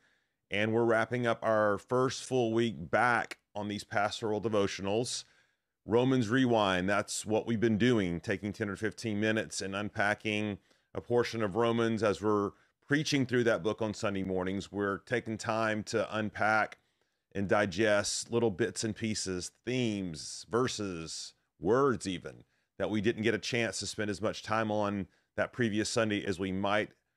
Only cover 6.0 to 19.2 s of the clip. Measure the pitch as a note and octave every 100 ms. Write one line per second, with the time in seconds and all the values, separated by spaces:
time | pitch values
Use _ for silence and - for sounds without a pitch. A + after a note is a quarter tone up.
6 | C3 C3 G#2 C3 B2+ A2+ G2+ F#2 F#2 G2+
7 | G#2 - G2 A2 - A#2 A2+ G#2+ A#2+ A#2
8 | F#2 E2+ - F#2+ G#2 F#2 G#2+ F#2 A2 -
9 | A2+ G#2 A2 A2 D#2 - F#2+ G2 G#2 -
10 | G2+ G#2 A2 G#2 G#2+ G2 _ _ _ -
11 | - A#2+ A#2+ A2+ G#2+ F#2+ A#2 A#2 A#2 A2+
12 | G#2+ F#2 G#2+ G#2 G2+ - _ _ _ C#3
13 | D#3 C#3 B2+ B2 A2+ G2+ F#2 G#2+ A2 G2+
14 | G#2+ G2 F#2+ F#2 F#2 G2 - G2 G2+ G2
15 | - B2 A2+ A2 - A2 A2+ G#2+ G2 A2+
16 | F#2+ G#2+ G#2+ - G#2+ A2 G2+ - _ _
17 | _ _ _ - G2 G#2+ G#2 E2+ A2 G#2
18 | G2+ - - A#2 A#2 F2+ G#2+ - A2+ -
19 | A2+ G#2